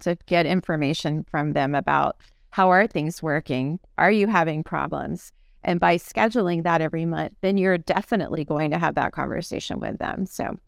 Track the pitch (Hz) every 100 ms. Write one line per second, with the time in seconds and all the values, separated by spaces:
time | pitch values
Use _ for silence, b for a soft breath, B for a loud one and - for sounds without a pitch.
0 | 175 170 - 175 156 185 - 156 143 160
1 | 151 151 - 156 151 143 139 143 - 143
2 | 135 - b b b - 185 180 226 165
3 | 156 - 160 151 - 127 135 170 - -
4 | 180 214 202 185 160 156 - 151 143 143
5 | 147 170 - _ _ _ - 175 175 170
6 | - - 220 240 180 170 170 165 156 165
7 | 165 156 156 - 190 196 185 175 - 175
8 | - 202 - 156 143 151 156 165 156 143
9 | 127 - 127 - - - - - - -
10 | - - 185 - - -